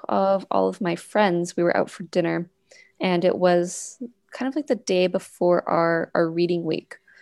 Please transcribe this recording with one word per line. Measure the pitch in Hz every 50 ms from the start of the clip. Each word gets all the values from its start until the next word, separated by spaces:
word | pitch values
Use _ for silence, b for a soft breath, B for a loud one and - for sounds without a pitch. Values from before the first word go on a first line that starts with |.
| - -
of | 214 196 196 196 196 190 - -
all | - - 190 190
of | 185 -
my | 185 170 170
friends. | - - - - 208 214 190 175 170 175 175 -
We | 175
were | 175 170 -
out | 98 - -
for | - - 175
dinner, | - - 180 170 170 165 165 175 175 _ _ b b b b b b b -
and | - 185 180 175 180
it | 180 -
was | - 180 180 180 175 175 180 - - - - - - 247 240 _ _ _ _
kind | - - 247 269
of, | 269
like, | 311 294
the | - 254
day | 202 - - 185 180 180
before | 180 180 196 - - - - 180 175 175 170 - -
our, | - 170 165 165 165 165 170 - -
our | - 170 165
reading | 165 170 175 170 175 170 170
week. | 160 156 - - - - - b b b b